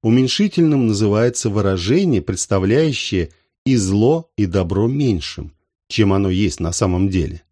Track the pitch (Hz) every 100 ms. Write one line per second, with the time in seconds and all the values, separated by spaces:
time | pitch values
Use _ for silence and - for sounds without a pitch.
0 | 107 123 131 - 202 185 165 139 117 101
1 | 107 104 120 120 113 101 101 95 90 156
2 | 190 110 - 95 - 98 95 127 160 123
3 | - 98 82 _ _ _ - 123 95 98
4 | 117 165 165 - 98 95 87 90 113 139
5 | 135 92 - - 73 _ _ _ _ -
6 | 101 98 98 92 104 - 82 - 101 90
7 | 98 92 76 80 _